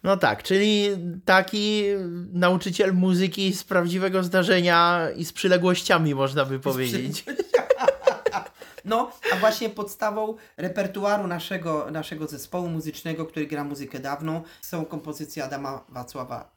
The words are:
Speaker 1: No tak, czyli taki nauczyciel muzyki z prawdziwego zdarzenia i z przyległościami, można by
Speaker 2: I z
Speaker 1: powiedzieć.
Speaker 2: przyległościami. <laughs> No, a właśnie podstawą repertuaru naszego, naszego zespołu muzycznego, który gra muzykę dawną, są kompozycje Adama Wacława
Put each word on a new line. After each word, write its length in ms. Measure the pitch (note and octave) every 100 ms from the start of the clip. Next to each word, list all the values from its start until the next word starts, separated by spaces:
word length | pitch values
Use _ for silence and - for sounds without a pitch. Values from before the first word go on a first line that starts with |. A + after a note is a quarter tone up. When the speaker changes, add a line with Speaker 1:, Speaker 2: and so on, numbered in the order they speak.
Speaker 1:
No 140 | - G3
tak, 260 | D3 G#2
czyli 440 | - F#3+ G#3 G#3 G3+ G3 F3 F3+ -
taki 580 | F#3+ F#3 G#3+ G#3 G#3+ G3+ G3+ F3 F3 F3
nauczyciel 600 | F3 F3+ F#3 F#3+ F3 G3
muzyki 600 | F#3 F#3 F3+ F#3+ G3 F#3+
z 100 | F#3+
prawdziwego 600 | - F#3 E3+ F#3 F#3+ F#3
zdarzenia 840 | F3+ F#3 F3+ F#3 F3 E3+ E3+ F3 D#3+ -
i 100 | E3
z 80 |
przyległościami, 840 | - F#3+ F3+ F3+ F3+ - F3+ D#3+ C3+
można 300 | C3+ C#3+ C3+
by 100 | C3+
Speaker 2:
I 40 |
z 20 |
Speaker 1:
powiedzieć. 600 | C#3 C3 B2+ B2 C3 D3
Speaker 2:
przyległościami. 280 | - C#4+ F4+ A#4+ -
<laughs> 100 | - - C5+ - - - G3+ - _ - - F3+
No, 260 | A3+ - - -
a 20 | F#3
właśnie 340 | A3 A3 A3+
podstawą 640 | G#3+ G3+ - A3 G#3 G#3+ A3+ - -
repertuaru 680 | F3+ F3+ F#3 G3 G3+ G#3 F#3
naszego, 640 | F3 - F#3+ E3 D#3 C#3
naszego 360 | D#3 D3+ D#3 D3+
zespołu 420 | D3 - F3+ F3
muzycznego, 560 | D#3+ D#3 D3+ E3 D#3+ D#3+
który 220 | - D3
gra 160 | D3
muzykę 360 | C#3+ C#3+ C#3+ C3+
dawną, 420 | C#3 C#3+ D#3+ E3 E3 -
są 240 | - E3+ D#3
kompozycje 580 | D#3 D#3 D3+ D3+ -
Adama 420 | C3+ C#3 C#3 C3+ -
Wacława 600 | B2+ A#2+ C#3 B2+ A#2+ -